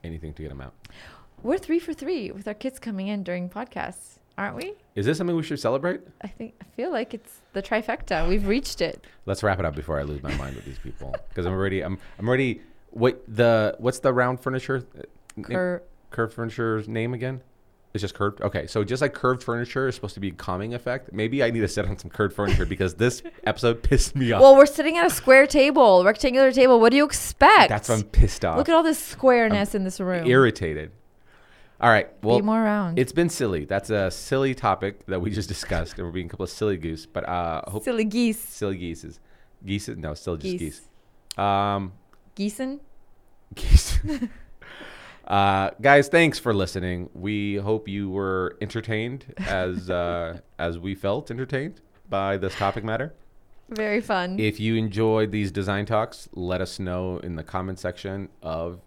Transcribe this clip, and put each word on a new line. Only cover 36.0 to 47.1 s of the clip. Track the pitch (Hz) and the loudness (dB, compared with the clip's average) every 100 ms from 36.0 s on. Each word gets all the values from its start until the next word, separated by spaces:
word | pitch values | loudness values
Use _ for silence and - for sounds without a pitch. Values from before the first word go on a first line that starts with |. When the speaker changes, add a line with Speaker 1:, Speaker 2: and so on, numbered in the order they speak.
| 87 | -8
Speaker 1:
we're | |
being | 90 85 | -8 -10
a | |
couple | - 92 | -8 -10
of | |
silly | - 107 92 | -4 -2 -2
goose, | 82 80 - | -6 -8 -10
but, | 90 - | -10 -6
uh, | 87 85 80 - | -4 -4 -6 -8
hope | 104 | -8
Speaker 2:
Silly | - 233 220 | -4 -2 -2
geese. | 220 240 214 | 0 0 -2
Speaker 1:
Silly | - - - 95 | -12 -8 -6 -6
geeses. | 87 80 76 - _ - - _ 92 | -8 -10 -14 -20 _ -20 -20 _ -8
Geeses? | 101 110 110 | -8 -6 -10
No, | 78 76 | -10 -8
still | - 82 | -8 -6
just | 185 180 | -6 -6
Speaker 2:
Geese. | 82 - | -8 -10
Speaker 1:
geese. | - _ _ _ _ - | -20 _ _ _ _ -4
Um, | 101 98 101 101 95 95 _ - _ - | 0 0 0 -2 -6 -12 _ -20 _ -6
Speaker 2:
Geeson? | 202 208 262 285 - - - - _ - _ | -6 -6 -10 -10 -16 -20 -20 -20 _ -20 _
Speaker 1:
Geese. | - - - - - | -6 6 6 6 0
Speaker 2:
<laughs> | 311 285 233 - - - - - - - - - - | 0 -4 -6 -10 -20 -20 -20 -20 -20 -20 -20 -20 0
Speaker 1:
Uh, | 98 98 95 98 - | 2 4 4 0 2
guys, | 139 143 143 | 6 6 6
thanks | 170 165 - | 4 4 2
for | 120 | 0
listening. | 101 92 95 90 90 90 | 0 0 -2 -4 -6 -8